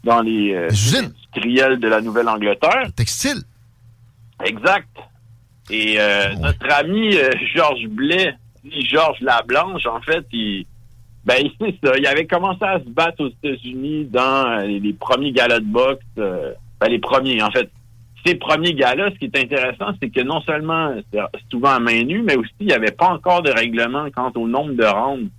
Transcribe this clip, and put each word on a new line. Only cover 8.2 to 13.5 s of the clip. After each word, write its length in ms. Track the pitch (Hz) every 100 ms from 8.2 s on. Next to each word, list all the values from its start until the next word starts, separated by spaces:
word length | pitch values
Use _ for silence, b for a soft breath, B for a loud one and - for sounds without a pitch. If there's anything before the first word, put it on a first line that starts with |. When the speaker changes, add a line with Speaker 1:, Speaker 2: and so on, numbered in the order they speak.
| 180 - - _
Speaker 1:
dit 220 | 139 147 127
Georges 320 | 156 160 -
Lablanche, 640 | 131 120 117 131 180 180 120
en 160 | 117
fait, 240 | 131 165 123
il, 340 | 117 110 98 90 - - - - - -
ben, 100 | 127
il, 80 | 143 -
c'est 160 | 214 185 143
ça. 60 | 131
Il 100 | 139
avait 180 | 143 165
commencé 380 | 175 190 185
à 160 | 196 185
se 100 | 127
battre 320 | 120 165 170
aux 60 | 139 120
États-Unis 640 | 147